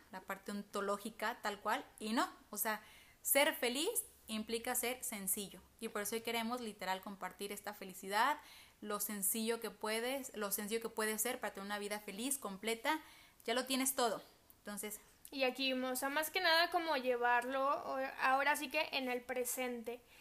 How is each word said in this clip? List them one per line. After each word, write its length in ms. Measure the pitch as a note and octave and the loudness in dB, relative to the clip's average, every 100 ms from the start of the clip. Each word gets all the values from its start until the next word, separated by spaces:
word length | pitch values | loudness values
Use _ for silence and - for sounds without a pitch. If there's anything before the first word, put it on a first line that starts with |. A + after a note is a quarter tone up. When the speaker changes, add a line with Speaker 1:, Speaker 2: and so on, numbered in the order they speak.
| - | -12
Speaker 1:
la 100 | F#3+ | -14
parte 300 | - F#3+ - | -8 -8 -6
ontológica, 880 | G3+ G3+ G#3 G3 G3+ A3+ A3 G#3+ A#3+ | -8 -6 -4 -2 -2 -4 -4 -4 -2
tal 180 | G#3+ G3+ | -4 -4
cual, 240 | G#3 A#3+ - - | -2 -2 -4 -8
y 140 | G#3+ | -2
no, 140 | A#3 E4 - - | 0 0 -2 -10
o 80 | G#3 | -4
sea, 240 | A#3 G#3+ - - - - | -2 -2 -6 -20 -20 -8
ser 320 | - C#4 D4 | 2 6 6
feliz 360 | D4 B3 B3+ E4+ A#4 - - - | 4 0 0 0 0 -2 -6 -8
implica 460 | A3 G#3+ A#3 A3+ A#3+ | -6 -2 -4 -2 0
ser 280 | A#3 B3+ | 0 -2
sencillo, 580 | - G3 F#3+ G#3+ G3 F3+ - - | -6 -4 0 0 -2 -10 -18 -10
y 80 | A3+ | -6
por 120 | G#3+ | -4
eso 140 | G3+ A3+ | -2 -2
hoy 60 | |
queremos 400 | A3+ A#3 A3+ B3 | 0 0 0 0
literal 400 | A#3 G#3 F#3 F#3+ | -4 -6 -2 -2
compartir 500 | G#3 G3 F#3 F3+ G3+ | -4 -8 -8 -6 -8
esta 220 | G3+ - | -6 -8
felicidad, 640 | G#3 G3 F3+ F#3+ G3+ B3+ D4+ - - - - | -10 -10 -10 -2 4 4 2 -4 -20 -20 -12
lo 180 | G#3+ G#3 | -4 -2
sencillo 600 | G3+ G#3 G3 A3+ A3 A#3 | -2 0 0 0 0 0
que 100 | A3 | -4
puedes, 640 | G3 G#3+ A3 A#3+ C#4 C4 - | -6 -2 0 0 -4 -6 -4
lo 160 | G#3 | -2
sencillo 300 | G3 G3+ A3+ | -2 0 -2
que 80 | A3+ | -2
puede 280 | - G#3+ G#3+ | -2 0 0
ser 200 | A#3+ B3 | -2 -2
para 140 | G#3 | -4
tener 120 | G3 G3 | -6 -6
una 140 | G#3 | -4
vida 200 | G3+ G#3 | -2 -4
feliz, 380 | G#3 G3 B3+ C4+ | -6 -4 -2 -2
completa, 600 | G#3 F#3+ A3 A3+ - F3+ - - - - - | -4 -6 -2 -2 0 0 -2 -20 -20 -10 -2
ya 80 | |
lo 120 | A#3+ B3+ | 0 2
tienes 300 | C4 C4 - | 2 2 4
todo, 260 | A#3+ F#3 - - - - | 2 2 -6 -20 -20 -18
entonces 400 | - G3+ G#3+ - - - - | -12 -6 -6 -8 -14 -20 -10
Speaker 2:
Y 120 | C#4+ | 0
aquí, 300 | C4 B3+ C4+ | 0 2 2
o 220 | B3+ B3+ B3+ | 2 0 0
sea, 140 | C4+ | 0
más 200 | C#4+ D#4 | 0 0
que 100 | F#4+ | 2
nada 300 | F4+ D#4+ E4+ | 6 6 6
como 240 | F4 E4 C#4+ | 4 2 0
llevarlo, 720 | B3+ A#3+ A#3+ A#3+ B3 C4+ C4+ D4+ - | 2 4 6 4 4 2 2 2 0
o-, 140 | C4+ C4+ - | -4 -4 0
ahora 340 | C4 C4+ C#4 C#4+ | 4 4 4 2
sí 140 | D4 | 2
que 180 | D4+ D#4+ | 0 0
en 160 | - B3+ | 0 0
el 120 | B3 | -2
presente. 800 | A#3+ B3+ A#3+ - B3+ A#3+ A3+ B3 - - | -2 -4 -2 -2 -2 -4 -6 -10 -12 -20